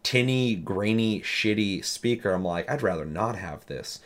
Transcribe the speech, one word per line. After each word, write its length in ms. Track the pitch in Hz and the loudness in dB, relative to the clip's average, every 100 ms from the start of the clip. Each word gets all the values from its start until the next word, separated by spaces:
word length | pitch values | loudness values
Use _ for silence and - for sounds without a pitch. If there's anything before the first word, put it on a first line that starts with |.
tinny, 540 | - 127 127 127 123 98 | 0 4 4 4 2 0
grainy, 640 | 82 95 104 113 113 104 | -2 0 2 2 2 0
shitty 640 | - - 107 107 101 92 - | -2 0 2 2 2 0 -4
speaker, 460 | - 120 120 101 | -2 0 0 2
I'm 120 | 92 | 0
like, 240 | 92 87 - | 0 -2 -2
"I'd 140 | 143 | 0
rather 240 | 107 85 76 | 0 0 -2
not 300 | 80 110 113 | -2 -2 -2
have 320 | 87 71 - | -8 -10 -10
this." 320 | 67 - - | -10 -10 -12